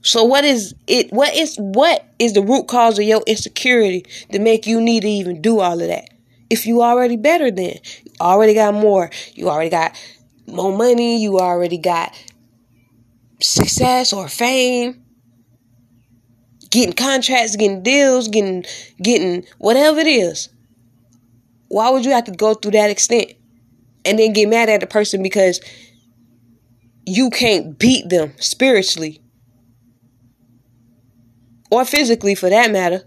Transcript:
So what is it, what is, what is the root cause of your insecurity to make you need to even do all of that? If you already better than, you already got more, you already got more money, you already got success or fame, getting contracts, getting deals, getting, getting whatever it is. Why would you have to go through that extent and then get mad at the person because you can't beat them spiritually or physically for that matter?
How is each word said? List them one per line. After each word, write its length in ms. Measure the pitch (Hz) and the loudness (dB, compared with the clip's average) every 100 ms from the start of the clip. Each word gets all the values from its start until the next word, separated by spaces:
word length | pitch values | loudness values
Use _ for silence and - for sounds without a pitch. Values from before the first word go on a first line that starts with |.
So 220 | - 233 | 0 2
what 200 | 226 277 | 4 4
is 300 | 285 247 190 - - | 2 0 -4 -14 -2
it, 240 | 247 - | -2 0
what 240 | 214 277 | 0 0
is, 220 | 294 311 - | 0 -4 -6
what 500 | 202 196 320 - - _ | -4 0 2 0 -6 _
is 160 | 233 | 0
the 80 | 202 | 0
root 260 | 202 262 - | 2 0 0
cause 300 | 240 233 208 | 2 2 2
of 60 | |
your 180 | 208 220 - | 0 0 0
insecurity 800 | 214 - - 254 247 208 180 - - - | -4 -6 -6 0 2 2 -2 -10 -20 -8
to 60 | 208 | -2
make 280 | 220 226 214 | 0 0 0
you 140 | 226 | 0
need 200 | 233 226 | 0 0
to 80 | 202 | -2
even 320 | 208 185 170 | -4 -6 -4
do 200 | 185 226 | 0 0
all 200 | 180 170 | 0 -2
of 80 | 170 | -4
that? 220 | 170 - _ _ _ _ | -6 -10 _ _ _ _
If 160 | 233 220 | -6 -2
you 160 | 233 | 2
already 340 | 233 240 247 240 | 2 2 0 0
better 340 | 277 339 277 | 0 2 0
than, 280 | 185 180 - - - | -2 -8 -8 -18 -20
you 80 | - _ | -20 _
already 340 | 170 190 220 | 2 4 4
got 200 | 214 208 | 4 2
more, 360 | 208 214 196 165 - - | 2 2 2 0 -10 -18
you 140 | - 175 | -8 -4
already 220 | 151 165 | -2 -2
got 260 | 170 165 - - - _ _ - | -2 -2 -4 -20 -20 _ _ -12
more 300 | - 190 196 | -6 -4 0
money, 460 | 240 240 233 233 | 2 2 0 -2
you 160 | 214 190 | 0 0
already 400 | 180 175 175 175 | 0 -2 -2 -2
got 360 | 175 170 165 - - _ _ _ _ _ _ _ _ _ _ _ | -2 -2 -6 -12 -20 _ _ _ _ _ _ _ _ _ _ _
success 720 | - - - - 254 254 254 | -4 -2 -2 0 0 0 -2
or 160 | 202 165 | -6 -10
fame, 760 | - 240 262 254 247 240 247 _ _ _ _ _ _ _ _ _ _ _ _ _ _ _ _ - | -4 -2 0 0 -2 -6 -10 _ _ _ _ _ _ _ _ _ _ _ _ _ _ _ _ -2
getting 220 | 233 220 | 0 0
contracts, 640 | - 262 269 247 262 226 208 | -2 -2 -2 0 0 0 0
getting 260 | 208 196 | -2 0
deals, 460 | 196 277 277 254 220 | 0 2 4 2 0
getting, 360 | 214 196 185 175 - - _ | -2 -2 -6 -10 -18 -20 _
getting 420 | 185 233 180 175 - _ | -2 0 -2 -6 -10 _
whatever 400 | 202 247 302 311 | 0 2 2 2
it 80 | 320 | 2
is. 420 | 262 175 156 - _ _ _ _ _ _ _ _ _ _ _ _ | 0 0 -6 -14 _ _ _ _ _ _ _ _ _ _ _ _
Why 220 | 196 226 | -2 0
would 140 | 262 | 0
you 80 | 247 | 0
have 120 | 254 | -2
to 80 | 233 | -2
go 220 | 175 214 | -2 0
through 180 | 214 208 | 0 0
that 180 | 214 208 | 2 2
extent 420 | 202 - 233 - _ _ _ _ _ _ _ | 0 0 0 -2 _ _ _ _ _ _ _
and 140 | 175 220 | -2 2
then 140 | 220 | 2
get 160 | 208 208 | 2 2
mad 200 | 226 226 | 2 4
at 120 | 208 | 2
the 60 | - | 0
person 360 | 214 208 196 | -2 -2 -2
because 380 | 190 202 190 180 - - - _ _ _ _ _ _ _ _ _ _ _ - | -2 2 2 0 -12 -20 -20 _ _ _ _ _ _ _ _ _ _ _ -6
you 240 | 185 254 | 0 0
can't 460 | - 240 190 165 147 | 0 0 0 -2 0
beat 320 | 233 254 175 | 2 2 0
them 260 | 180 151 - | -2 -2 -6
spiritually 840 | - - 269 220 185 - 160 156 _ _ _ _ _ _ _ _ _ _ _ _ _ _ _ _ _ _ _ _ _ _ _ _ _ | -8 0 2 2 0 -6 -8 -12 _ _ _ _ _ _ _ _ _ _ _ _ _ _ _ _ _ _ _ _ _ _ _ _ _
or 140 | 233 | 0
physically 500 | 247 294 262 233 202 | 2 0 0 0 0
for 160 | 196 180 | -2 2
that 200 | 208 233 | 2 2
matter? 320 | 202 180 185 | 0 -2 -4